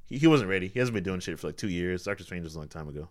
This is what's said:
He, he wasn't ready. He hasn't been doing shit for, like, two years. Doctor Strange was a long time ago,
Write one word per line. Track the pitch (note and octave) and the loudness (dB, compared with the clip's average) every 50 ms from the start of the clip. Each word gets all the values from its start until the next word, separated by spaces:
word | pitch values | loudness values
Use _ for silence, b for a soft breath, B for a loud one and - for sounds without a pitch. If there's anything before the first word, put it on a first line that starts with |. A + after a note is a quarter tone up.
| - | -12
He, | - - C3+ | -8 -4 6
he | D3+ | 8
wasn't | E3 D#3 C#3 G#2 F#2 | 8 8 8 6 4
ready. | F#2+ F#2+ F2+ F#2+ | 0 0 0 -2
He | G2 B2 | 0 0
hasn't | B2+ B2 A2+ | 0 2 0
been | G2+ F2 | -2 -2
doing | F#2+ F#2 F2+ | -2 -2 -2
shit | - - E2 D2+ | -4 -6 -8 -6
for, | - D#2+ | -6 -8
like, | D2+ | -6
two | - - G#2 | -4 -4 -2
years. | F2 F2 F2 F2+ F2+ F2+ - | -2 0 0 0 -2 -2 -2
Doctor | G2+ G2+ - F2 | -4 -6 -6 -8
Strange | - F#2 F2+ E2+ | -10 -8 -8 -8
was | D#2+ D#2 | -8 -10
a | D#2+ | -10
long | D2+ C#2+ | -12 -10
time | - E2+ D#2 D2 | -12 -10 -10 -10
ago, | C#2+ D2 D2+ - | -10 -10 -12 -12